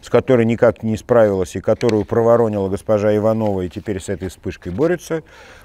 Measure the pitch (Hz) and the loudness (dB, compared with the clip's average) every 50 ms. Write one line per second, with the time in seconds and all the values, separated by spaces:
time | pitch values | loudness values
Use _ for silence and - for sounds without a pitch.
0 | - - - 120 117 - 131 120 113 113 117 104 - 117 104 - - 113 110 104 | -12 0 0 0 2 4 2 2 4 2 2 2 2 2 2 0 -4 -4 -4 -4
1 | - - 123 120 110 107 98 95 90 - - 98 87 - 110 - - 123 110 107 | -2 2 4 4 4 4 4 0 -2 -4 -6 -6 -2 -2 -2 0 0 -2 0 0
2 | 98 - - 117 113 117 117 117 117 110 107 104 98 95 95 98 - - 110 107 | -2 0 0 0 4 4 4 4 4 0 0 -2 -2 -2 -4 -6 -2 0 0 2
3 | 101 107 104 107 101 110 110 110 110 107 101 95 92 87 - 104 87 - 101 92 | 2 2 2 2 2 0 0 0 -2 -2 -2 -4 -4 -6 -8 -10 -8 -6 -8 -6
4 | - - 101 85 95 92 - - - 95 90 - - 90 87 98 143 170 180 165 | -6 -8 -8 -6 -8 -10 -10 -10 -10 -10 -10 -10 -12 -10 -4 -2 0 0 0 -4
5 | - - 165 160 151 - - - - - - - - | -4 -8 -8 -8 -8 -12 -20 -20 -20 -20 -20 -20 -10